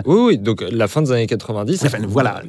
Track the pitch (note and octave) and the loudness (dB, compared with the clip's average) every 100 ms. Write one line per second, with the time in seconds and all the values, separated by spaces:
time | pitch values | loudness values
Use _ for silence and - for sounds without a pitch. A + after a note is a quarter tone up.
0 | G#2 F#3+ A#3+ C#3+ G2+ G#2+ F2+ A2+ G#2+ D3 | 2 4 4 2 0 -4 -2 -2 0 0
1 | D#3 B2 A2+ A2 - G#2+ G#2 F#3 C#3 A2 | 0 2 0 -2 -4 -4 -2 0 0 -2
2 | G#2 G#2+ B2 F#2+ | -2 0 0 -2